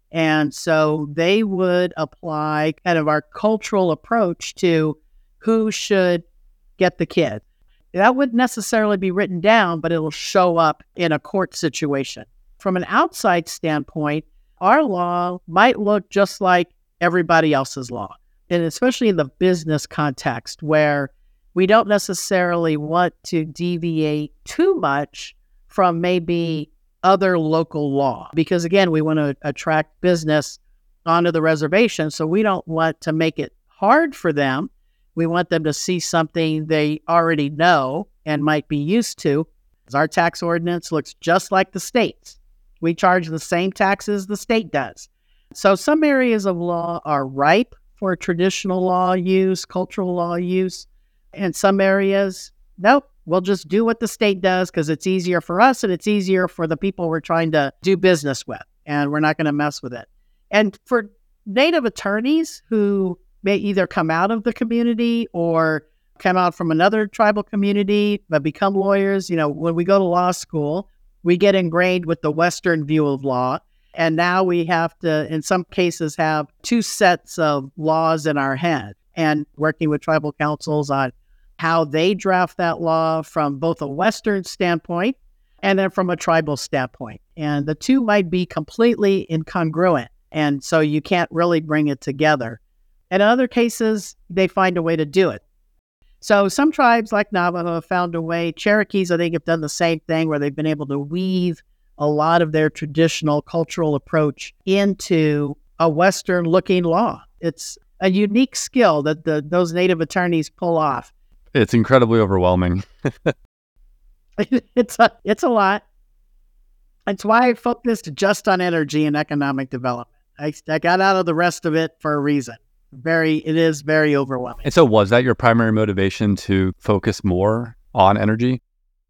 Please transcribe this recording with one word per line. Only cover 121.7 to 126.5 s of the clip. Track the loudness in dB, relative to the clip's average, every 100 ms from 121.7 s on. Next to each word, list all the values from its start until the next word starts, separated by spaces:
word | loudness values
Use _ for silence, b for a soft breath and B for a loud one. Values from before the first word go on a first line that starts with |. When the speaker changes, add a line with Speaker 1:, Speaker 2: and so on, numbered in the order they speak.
| -2
Speaker 1:
it | -2 _
for | -4 -2
a |
reason. | 0 0 -2 -12 _ _ _
Very, | -10 -2 0 2 0
it | 0 2
is | 2 0
very | 0 2 2 2
overwhelming. | 0 -4 -8 -8 0
Speaker 2:
And |
so | 6 6
was | 6 4
that | 4
your | 2 2
primary | 4 4 4
motivation | 2 0 2 0 0 0 0
to | 0